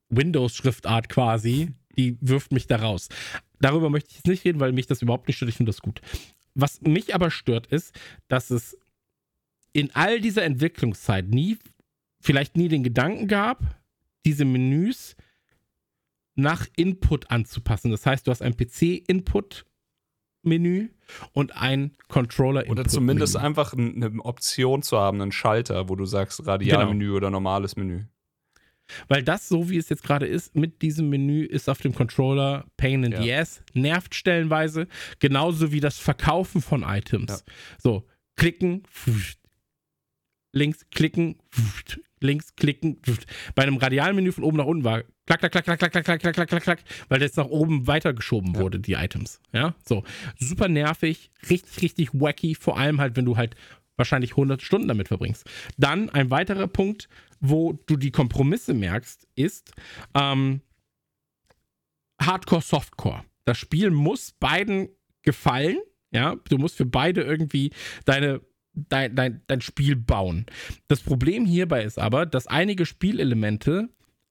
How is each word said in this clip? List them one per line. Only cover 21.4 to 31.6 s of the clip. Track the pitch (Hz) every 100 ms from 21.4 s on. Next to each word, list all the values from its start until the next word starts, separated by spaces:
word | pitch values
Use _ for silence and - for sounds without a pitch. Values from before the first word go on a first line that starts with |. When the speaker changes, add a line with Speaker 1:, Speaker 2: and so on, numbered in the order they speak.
| 139 -
Speaker 1:
ein | 127 135 139 _ -
Controller-Input-Menü. | 139 120 - 131 139 - 110
Speaker 2:
Oder | -
zumindest | 143 123 - 147 -
einfach | 147 151 143
n-, | 131 117 -
'ne | 117 110
Option | 127 120 - - 127 139
zu | - 113
haben, | 98 101
einen | 98
Schalter, | - 113 110 117 92 92
wo | 95
du | 95
sagst, | 98 95 - -
Radialmenü | 98 98 151 104 104 101
Speaker 1:
Genau. | 98
Speaker 2:
oder | 98
normales | 98 95 98 98 -
Menü. | 95 87 107 _ _ _ _ _ _ _ _ - -
Speaker 1:
Weil | 139
das, | 135 190 -
so | 170 170
wie | 175
es | -
jetzt | 180
gerade | - 143 127
ist, | 170 - -
mit | 165 -
diesem | 160 151 151
Menü | 139 139 151
ist | 151 143